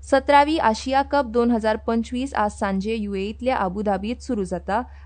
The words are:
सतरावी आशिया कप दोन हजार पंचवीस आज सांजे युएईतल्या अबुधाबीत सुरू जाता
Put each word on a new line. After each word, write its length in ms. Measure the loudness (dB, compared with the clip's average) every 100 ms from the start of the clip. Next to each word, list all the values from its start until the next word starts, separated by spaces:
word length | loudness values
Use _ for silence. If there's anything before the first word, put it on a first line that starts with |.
सतरावी 540 | 2 0 6 6 6 4
आशिया 440 | 2 0 0 0
कप 240 | 2 0 2
दोन 260 | 2 2
हजार 240 | 2 2 0
पंचवीस 560 | 0 -2 -2 -4 -4
आज 180 | -2 -2
सांजे 440 | -2 -2 -2 -2 -4
युएईतल्या 600 | -4 -4 -6 -4 -2 0
अबुधाबीत 640 | -2 -2 -2 -2 -2 -8
सुरू 220 | -4 -4
जाता 380 | -2 -6 -2 -4 -4 -12